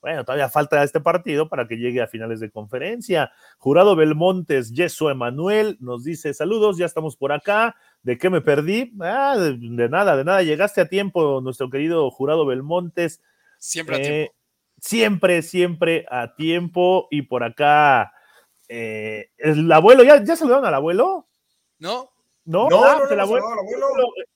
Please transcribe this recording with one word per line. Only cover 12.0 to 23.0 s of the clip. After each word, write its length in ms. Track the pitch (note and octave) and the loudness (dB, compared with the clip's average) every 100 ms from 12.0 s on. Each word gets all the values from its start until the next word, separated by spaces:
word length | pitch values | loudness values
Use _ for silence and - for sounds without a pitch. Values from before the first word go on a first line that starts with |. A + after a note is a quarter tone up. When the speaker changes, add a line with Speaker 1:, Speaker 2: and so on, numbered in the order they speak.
| C#3 | -2
Speaker 1:
Jurado 340 | - C#3 D#3+ D3 | -2 -2 0 0
Belmontes. 760 | B2+ C#3+ F3 F3 E3+ E3+ - _ _ _ _ | -2 -4 -6 -6 -6 -6 -6 _ _ _ _
Speaker 2:
Siempre 380 | - - D#3+ D3+ | -12 -12 -6 -6
a 20 | |
Speaker 1:
Eh, 40 | |
Speaker 2:
tiempo. 320 | C#3 D3+ D3+ _ _ _ _ _ | -4 -4 -6 _ _ _ _ _
Speaker 1:
siempre, 600 | - A3 A3 G3 F#3 F3 | -6 -2 0 0 0 0
siempre 640 | D#3+ F3+ F3 E3 E3 E3 - | -2 -2 -2 0 -2 -2 -4
a 280 | B2 A#2+ _ | -8 -8 _
tiempo. 720 | D#3 E3+ F3 F3 F3+ F#3 - | -4 -4 -4 0 2 2 -2
Y 120 | D3+ | -6
por 200 | C3+ B2 | -4 -4
acá, 680 | A#2 A2+ D3 D3 D3+ B2+ G2+ _ _ _ _ _ _ | -6 -2 2 4 6 4 2 _ _ _ _ _ _
eh, 600 | A#2 A2+ A2 G#2+ G#2+ G2+ _ | -12 -10 -8 -10 -12 -14 _
el 340 | D3+ D3+ D#3+ | -2 0 4
abuelo, 320 | D#3+ F3 C4 | 6 8 10
¿ya, 180 | B3+ D4 | 10 8
ya 140 | G3+ E4 | 6 -2
saludaron 300 | D#4+ B3+ A#3+ | 2 2 2
al 80 | |
abuelo? 520 | C#3+ D3+ F#3 D#4+ F#4 - _ _ _ _ _ | 0 0 0 0 -2 -10 _ _ _ _ _
Speaker 2:
¿No? 320 | D#3+ A#3+ C4 _ _ _ | -10 -10 -10 _ _ _
Speaker 1:
¿No? 240 | - E3 B3+ | -4 0 4
Speaker 3:
No, 160 | C4 | 6
Speaker 1:
Ah, 80 | C4 | 6
Speaker 3:
no, 60 | |
Speaker 1:
pues 120 | D4+ | 6